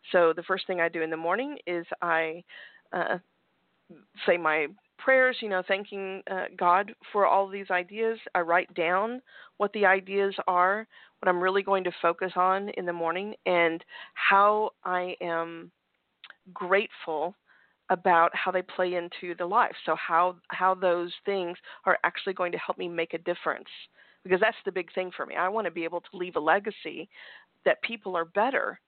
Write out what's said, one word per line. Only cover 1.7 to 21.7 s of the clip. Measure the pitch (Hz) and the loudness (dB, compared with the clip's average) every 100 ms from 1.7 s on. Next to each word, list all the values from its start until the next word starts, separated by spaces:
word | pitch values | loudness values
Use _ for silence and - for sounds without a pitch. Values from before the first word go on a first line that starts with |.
| 175 170 - | -6 -6 -6
I, | 175 165 160 170 - - - - _ | -2 -2 -2 -8 -16 -20 -20 -20 _
uh, | 185 170 180 _ _ _ _ _ _ _ 160 _ - - | -4 -2 -4 _ _ _ _ _ _ _ -20 _ -6 0
say | 175 | 2
my | 160 156 147 202 _ _ | 2 0 -2 -8 _ _
prayers, | - 262 254 247 | 2 4 4 0
you | 220 | -4
know, | 190 180 | -4 -2
thanking, | 196 208 196 196 190 - | -2 -2 -10 -8 -10 -8
uh, | 190 - 185 | -6 -6 0
God | 175 180 208 - - | 4 4 2 -10 -6
for | 208 196 | 2 4
all | 196 196 | 4 2
these | 196 190 | -6 -4
ideas. | 180 180 208 226 226 - 185 | -4 -4 -4 -2 -4 -4 -2
I | |
write | 170 170 - - | 2 2 2 -2
down | 165 185 220 247 _ - - _ | 0 2 0 -6 _ -20 -20 _
what | 202 | -4
the | 214 196 | 4 4
ideas | 190 190 196 196 196 180 | 4 2 0 0 0 0
are, | 180 180 208 220 - - _ | 2 4 2 -6 -20 -20 _
what | 185 | 0
I'm | 180 | 2
really | 185 196 | 2 0
going | 196 196 180 | 2 0 0
to | 170 | 0
focus | 170 170 185 180 | 0 0 -4 2
on | 185 190 202 - | 2 2 -2 -6
in | 180 | -4
the | |
morning, | 170 165 175 202 214 - | -2 -2 -2 -6 -6 0
and | 175 170 165 - - - | 4 4 2 -8 -18 -16
how | - - 196 202 214 214 _ | -2 4 6 6 4 -2 _
I | 185 180 185 - | -4 -4 -4 -6
am | 175 165 165 165 175 _ _ _ _ _ - - 185 | -4 -4 -4 -10 -16 _ _ _ _ _ -20 -20 -20
grateful | 175 180 190 220 - - 156 165 - _ _ _ _ - | -10 2 2 2 -10 -8 -4 -4 -8 _ _ _ _ -4
about | 185 185 170 170 - | 0 4 6 6 2
how | - | -2
they | 185 | -2
play | 180 - 180 | -4 -4 -2
into | 175 170 - 180 170 | -2 -6 -10 -10 -6
the | 175 | 0
life. | 214 226 - - | 2 0 -2 -4
So | 160 | -2
how, | - 170 180 175 _ | 2 2 2 0 _
how | 180 185 185 | 0 0 2
those | 185 175 175 - - | 2 2 -2 -6 -4
things | 196 175 175 - | -4 -4 -8 -16